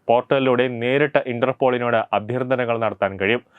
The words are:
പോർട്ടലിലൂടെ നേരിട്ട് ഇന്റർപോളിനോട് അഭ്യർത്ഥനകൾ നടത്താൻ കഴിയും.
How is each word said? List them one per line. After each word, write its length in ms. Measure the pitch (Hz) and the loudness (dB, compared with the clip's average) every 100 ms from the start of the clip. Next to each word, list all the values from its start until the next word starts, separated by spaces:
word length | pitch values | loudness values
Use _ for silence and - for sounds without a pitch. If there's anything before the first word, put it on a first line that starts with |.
| - | 0
പോർട്ടലിലൂടെ 580 | 117 - 139 131 123 127 | 0 2 0 2 2 0
നേരിട്ട് 540 | 120 120 143 151 147 131 | -2 -2 0 2 0 -2
ഇന്റർപോളിനോട് 720 | 120 127 127 131 123 120 117 - | -2 -2 0 0 0 0 0 0
അഭ്യർത്ഥനകൾ 600 | 104 110 123 127 127 117 117 | -4 -2 -6 -2 -2 -2 -2
നടത്താൻ 420 | 110 101 98 95 | -2 -2 -4 -2
കഴിയും. 220 | 98 120 _ | 0 0 _